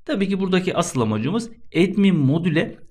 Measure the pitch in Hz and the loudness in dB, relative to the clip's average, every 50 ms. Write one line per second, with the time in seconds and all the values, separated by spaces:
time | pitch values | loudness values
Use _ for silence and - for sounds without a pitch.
0 | - - 302 196 196 185 196 185 190 185 185 185 185 - - 160 165 - - 127 | -8 -4 -2 -2 -2 -2 -2 -2 0 0 0 0 0 0 -2 -2 -2 -2 -2 -2
1 | 113 107 110 107 113 147 196 233 220 - - - - - - 156 185 208 190 208 | 0 0 -2 -2 -2 -2 -4 -4 -6 -8 -12 -18 -12 -4 0 0 0 2 2 2
2 | 196 190 175 156 139 131 147 165 170 180 147 165 226 220 - - - - | 4 4 4 4 4 2 2 2 0 0 0 0 -2 -2 -6 -14 -20 -20